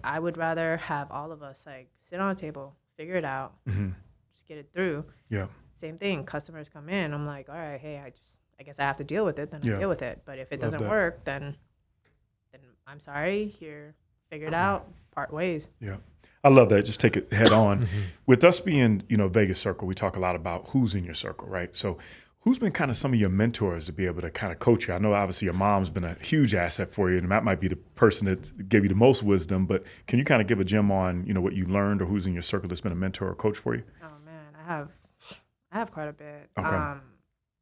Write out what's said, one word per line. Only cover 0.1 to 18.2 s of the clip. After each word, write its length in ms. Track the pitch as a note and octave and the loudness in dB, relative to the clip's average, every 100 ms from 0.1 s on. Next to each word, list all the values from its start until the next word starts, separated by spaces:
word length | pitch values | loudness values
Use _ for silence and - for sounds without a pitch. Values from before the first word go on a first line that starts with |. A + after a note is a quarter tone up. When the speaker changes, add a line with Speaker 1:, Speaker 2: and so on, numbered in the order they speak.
| D#3 | -6
Speaker 1:
would 160 | E3+ E3 | -6 -4
rather 400 | E3 E3 E3 E3 | -4 -2 -4 -4
have 340 | - D3 C#3+ | -6 -8 -8
all 220 | C#3 D#3 | -12 -12
of 100 | D3+ | -16
us, 220 | C#3 C3+ D3+ | -20 -20 -20
like, 220 | C3 B2 _ | -20 -20 _
sit 160 | _ F3 | _ -6
on 100 | G3 | -4
a 40 | F#3+ | -4
table, 400 | D#3 C#3 C#3 - _ - | -8 -12 -16 -20 _ -16
figure 200 | D#3+ F#3 | -6 -4
it 80 | |
out, 300 | D3 C3+ C3 - - | -4 -6 -8 -10 -6
Speaker 2:
Mm-hmm. 240 | G2 G2 F2+ - _ _ | -4 -6 -8 -18 _ _
Speaker 1:
just 140 | _ - | _ -20
get 120 | D3+ | -20
it 120 | C#3+ | -12
through. 320 | F3+ F#3+ D3 D3+ _ - | -6 -4 -4 -10 _ -8
Speaker 2:
Yeah. 200 | G#2 F#2 - _ | -6 -6 -12 _
Speaker 1:
Same 240 | - D#3+ E3 | -16 -16 -8
thing. 260 | G3+ D#3+ | -6 -6
Customers 440 | C#3+ D3+ - D#3+ D3 | -8 -12 -12 -18 -20
come 200 | D3+ D3+ | -18 -8
in. 240 | G3 D#3 | -4 -4
I'm 140 | D3 D3 | -6 -8
like, 220 | C#3 C3+ | -10 -14
"All 80 | D#3+ | -14
right, 240 | D3+ C#3 | -12 -12
hey, 180 | D3+ C#3+ | -14 -16
I 120 | C3+ | -18
just, 280 | - _ _ _ - | -20 _ _ _ -20
I 20 | |
guess 160 | C#3 C#3 | -16 -4
I 40 | |
have 120 | C#3 C#3 | -4 -4
to 60 | |
deal 200 | C#3 F#3 | -4 -2
with 160 | G3 C#3+ | -2 -2
it. 100 | D3 | -8
Then 120 | D#3 | -4
Speaker 2:
Yeah. 100 | B2 | -2
Speaker 1:
I 40 | G2+ | 0
deal 80 | F#3+ | -2
with 140 | - | -4
it. 200 | B2 - | -6 -12
But 140 | - C3 | -14 -16
if 140 | C3 | -12
it 40 | C#3 | -6
Speaker 2:
Love 0 | |
Speaker 1:
doesn't 220 | D3 D3+ | -4 -2
Speaker 2:
that. 60 | G#3 | -2
Speaker 1:
work, 340 | G#3+ E3+ E3+ | 0 -2 -4
then, 320 | C#3 C#3 C#3+ D3 _ _ _ _ _ _ _ _ _ | -8 -8 -10 -14 _ _ _ _ _ _ _ _ _
then 80 | C3+ B2+ _ C3 | -20 _ _ -20
I'm 140 | D3 | -20
sorry. 460 | - C#3+ E3+ G3+ G#3+ | -10 -4 -2 -2 -4
Here, 480 | - D#3 D3 D3 - _ _ _ | -10 -18 -18 -20 -20 _ _ _
figure 160 | D3+ D#3 | -12 -4
it 40 | |
Speaker 2:
Mm-hmm. 100 | E3 | 0
Speaker 1:
out, 240 | G3 G3 - - _ | 0 -2 -6 -20 _
part 220 | - - | -10 -8
ways." 360 | D3+ F3+ D#3 - - | -4 -4 -4 -8 -12
Speaker 2:
Yeah. 160 | G#2 G2 - _ _ _ | -10 -10 -14 _ _ _
I 60 | C#3+ | 10
love 220 | C3+ G#2+ | 10 10
that. 140 | G#2 G#2+ | 6 4
Just 140 | - | 2
take 160 | A2+ G2 | 2 2
it 120 | - | 0
head 180 | G2+ A2+ | 4 6
on. 280 | G#2+ G#2 G2+ | 8 6 4
Speaker 3:
Mm-hmm. 200 | A2+ G2+ F#2+ - | 0 -2 -6 0